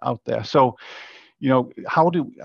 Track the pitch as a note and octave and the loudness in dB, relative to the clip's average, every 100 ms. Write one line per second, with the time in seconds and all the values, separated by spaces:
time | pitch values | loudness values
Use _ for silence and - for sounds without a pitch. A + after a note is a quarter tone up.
0 | B2+ B2 - A#2 A2 D3 B2+ - - - | -8 -6 -6 -6 0 2 2 0 -14 -20
1 | - - _ _ C3+ C3 B2 - F#2+ E3 | -20 -20 _ _ 0 2 0 -8 -2 2
2 | E3+ E3+ B2+ - | 2 0 -4 -10